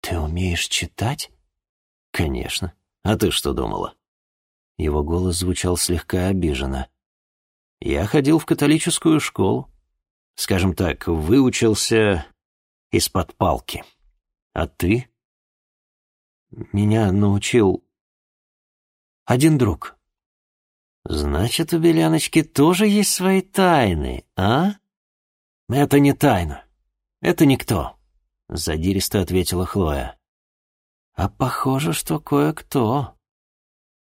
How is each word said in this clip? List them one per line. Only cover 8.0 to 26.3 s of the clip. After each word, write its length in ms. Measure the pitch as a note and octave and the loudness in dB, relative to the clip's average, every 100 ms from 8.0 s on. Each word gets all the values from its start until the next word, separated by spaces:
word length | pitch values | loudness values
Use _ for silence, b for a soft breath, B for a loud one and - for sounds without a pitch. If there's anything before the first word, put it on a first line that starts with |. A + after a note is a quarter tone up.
ходил 340 | G2+ D3+ C3+ D#3+ | 0 0 2 2
в 60 | |
католическую 760 | - D#3+ C#3+ D#3+ F3 - D#3+ D#3 | 0 0 2 2 0 -2 2 2
школу. 540 | - - G2 A#2+ C#3 _ _ _ _ _ _ | 0 -2 0 0 -6 _ _ _ _ _ _
Скажем 400 | - - F#2+ F#2 | -12 -2 0 0
так, 320 | E2+ F2 C#2+ - | 0 -2 -2 -4
выучился 1200 | E2 D#2 B2+ C3 - A#2 G#2 - A2+ G#2+ F2+ - _ _ _ _ _ _ | -2 2 4 4 2 0 0 0 2 2 0 -4 _ _ _ _ _ _
из-под 440 | - - F#2 F2 - | -2 0 -4 -4 -2
палки. 480 | F2+ C2 - - - _ _ _ _ _ _ | 0 0 -6 -14 -14 _ _ _ _ _ _
А 140 | - D#2+ | -6 -6
ты?» 420 | _ - A#2 B2+ _ _ _ _ _ _ _ _ _ _ _ _ _ _ | _ 0 0 -2 _ _ _ _ _ _ _ _ _ _ _ _ _ _
«Меня 600 | A#2 A2+ G2+ G#2 A2 G#2+ | -18 -6 0 2 2 2
научил 720 | F#2+ G#2 G2+ - B2 G2+ F#2 _ _ _ _ _ _ _ _ _ _ _ _ _ _ | 2 2 0 2 2 4 0 _ _ _ _ _ _ _ _ _ _ _ _ _ _
один 320 | - B2 D#3 D#3 | -2 2 4 4
друг». 400 | A#2 D#2 - _ _ _ _ _ _ _ _ _ _ _ | 2 0 -8 _ _ _ _ _ _ _ _ _ _ _
«Значит, 680 | - D#2 C#2+ C#2+ A2 - D#3+ | -6 -4 -2 0 -2 -2 -2
у 60 | E3+ | 2
Беляночки 640 | E3+ D#3+ D#3+ D#3+ - D#3+ | 2 2 2 0 0 -2
тоже 440 | - - D3+ F3+ G#3+ | 0 2 4 4 2
есть 260 | G#3 G3+ | 4 2
свои 280 | - F#3 F#3+ | 0 0 0
тайны, 840 | F#3 - F#3 D#3+ A2 E2 C2 B1 - - | 0 2 4 4 4 0 -4 -8 -10 -2
а?» 360 | F#2+ B2+ F#3+ G3+ _ _ _ _ _ _ _ _ _ | 2 2 0 -4 _ _ _ _ _ _ _ _ _
«Это 300 | C3 C#3 C#3+ | -2 2 4
не 140 | C#3+ | 4
тайна. 520 | C#3 D3 | 4 2